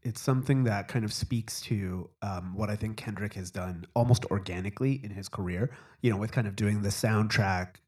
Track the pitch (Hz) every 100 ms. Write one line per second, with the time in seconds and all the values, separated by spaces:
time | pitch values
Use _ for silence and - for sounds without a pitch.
0 | 123 107 - 127 131 135 120 101 98 120
1 | 107 - - 120 107 - - 107 95 90
2 | 85 _ 101 92 92 95 104 104 110 107
3 | - 104 101 101 92 95 90 87 87 120
4 | 120 123 - 98 95 90 95 98 131 135
5 | 104 98 95 - 90 87 139 - - _
6 | 123 101 110 - 107 98 104 104 101 -
7 | 113 107 107 - 98 92 90 -